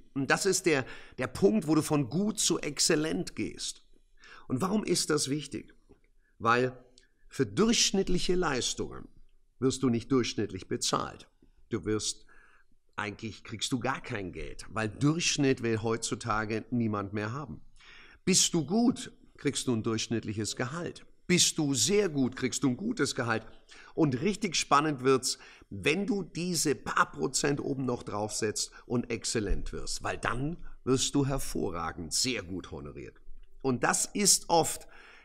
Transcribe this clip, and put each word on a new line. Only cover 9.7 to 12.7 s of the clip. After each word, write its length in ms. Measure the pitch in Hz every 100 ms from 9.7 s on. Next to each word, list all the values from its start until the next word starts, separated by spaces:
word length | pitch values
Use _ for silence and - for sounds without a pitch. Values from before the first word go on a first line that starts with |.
| 131
du 80 | 131
nicht 220 | 117 -
durchschnittlich 560 | 131 110 - 101 92 -
bezahlt. 600 | 123 - - - - - _ _ _ -
Du 160 | 113
wirst, 420 | 85 107 - - - - - - _